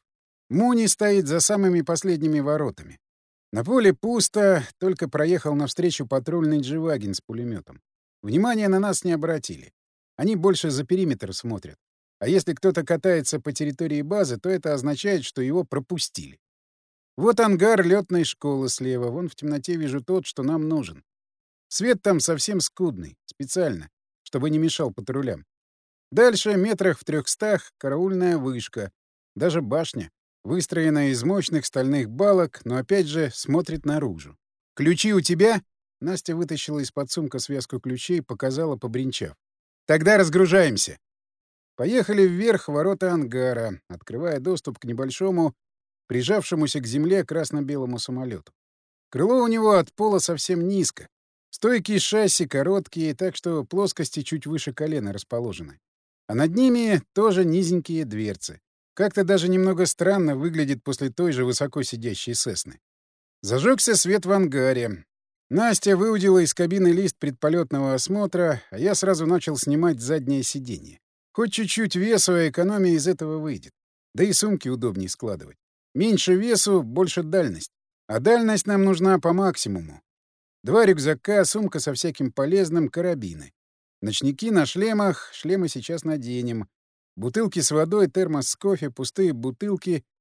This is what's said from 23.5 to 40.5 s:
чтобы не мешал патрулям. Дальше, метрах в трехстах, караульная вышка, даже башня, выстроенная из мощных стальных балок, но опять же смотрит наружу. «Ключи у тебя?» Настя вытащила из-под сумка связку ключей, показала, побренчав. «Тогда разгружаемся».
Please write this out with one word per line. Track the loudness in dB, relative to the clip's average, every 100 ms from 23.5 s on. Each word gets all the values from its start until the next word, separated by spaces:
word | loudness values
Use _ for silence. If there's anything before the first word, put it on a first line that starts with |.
| -2 -2 -2 -10 _ _ _
чтобы | -8 -4 0
не | 0
мешал | 0 0 -4
патрулям. | -6 -8 -6 -4 -6 -12 _ _ _ _ _ -2
Дальше, | 6 6 6 0 2
метрах | 2 2 0 0
в |
трехстах, | -4 -4 -4 -2 0 0 -2 _
караульная | -4 -2 -2 0 2 0
вышка, | -2 -6 -8 -8 -10 _ _ _ _ -2
даже | 0 0
башня, | -2 -2 -4 -6 -10 _ _ _
выстроенная | -6 -4 -2 0 2 2 2
из | 0
мощных | 0 0 0 -2
стальных | -4 -2 0 0 -2
балок, | 0 4 4 2 -4
но | -6 -4
опять | 0 0 0
же | 0 -4
смотрит | -4 -2 0 0 -6
наружу. | -4 -2 -2 -8 -14 -20 _ _ _
«Ключи | -2 2 2 2
у | 2
тебя?» | 2 4 4 4 -2 _ _ -10
Настя | -6 -6 -6
вытащила | -6 -4 -6 -6 -6
из-под | -6 -6 -6
сумка | -4 -6 -6
связку | -6 -8 -6 -8
ключей, | -6 -6 -2 -4
показала, | -4 -6 -4 -2 -4 -4
побренчав. | -6 -4 -4 -4 -8 -12 _ _ _ _ 2
«Тогда | 4 6 6
разгружаемся». | 6 6 6